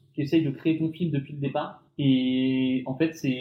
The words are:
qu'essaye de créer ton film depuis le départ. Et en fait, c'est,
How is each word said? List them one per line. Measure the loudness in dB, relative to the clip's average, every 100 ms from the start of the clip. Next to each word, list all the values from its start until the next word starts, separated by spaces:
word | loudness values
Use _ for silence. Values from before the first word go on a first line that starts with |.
| _ -6
qu'essaye | 2 2
de | 2
créer | 0 0 0
ton | -2
film | -2 -2
depuis | -2 -4
le | -6
départ. | -4 -4 -6 -10 _ 0
Et | 4 4 4 2 2 2 0 0 -2
en | -2
fait, | -2
c'est, | -2 -4 -2